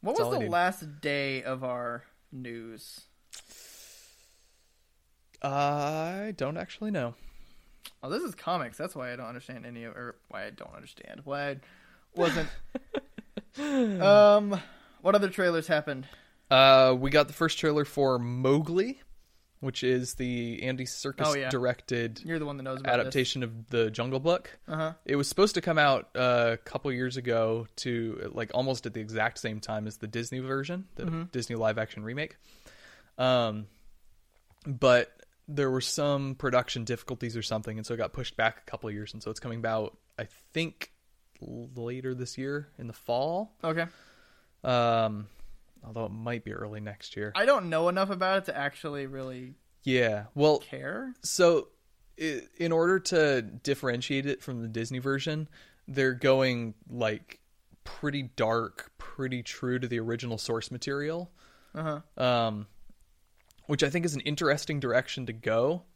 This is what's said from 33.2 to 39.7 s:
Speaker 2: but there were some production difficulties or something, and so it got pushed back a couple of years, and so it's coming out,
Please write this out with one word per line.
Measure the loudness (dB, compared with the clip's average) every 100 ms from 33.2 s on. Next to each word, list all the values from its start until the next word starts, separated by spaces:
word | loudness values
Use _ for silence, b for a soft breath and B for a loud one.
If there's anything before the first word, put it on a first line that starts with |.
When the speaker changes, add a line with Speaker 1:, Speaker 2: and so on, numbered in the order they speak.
| 2 4 2 -2 -10 b b -20 -20 -20 _ _ _ _ -10
Speaker 2:
but | 2 6 6 4 _ -20 _ -12
there | -2 0
were | 0
some | -2 -2 0 0 -2 -4
production | 2 2 2 -6
difficulties | -4 -6 -6 -6 -6 -6
or |
something, | -4 -4 -4 -8
and | -6
so |
it | -4
got | -4
pushed | -4 -8 0
back | 0 0 -12
a |
couple | -10 -8
of | -8
years, | -10
and | -10
so | -10
it's | -8
coming | -8 -4
out, | -2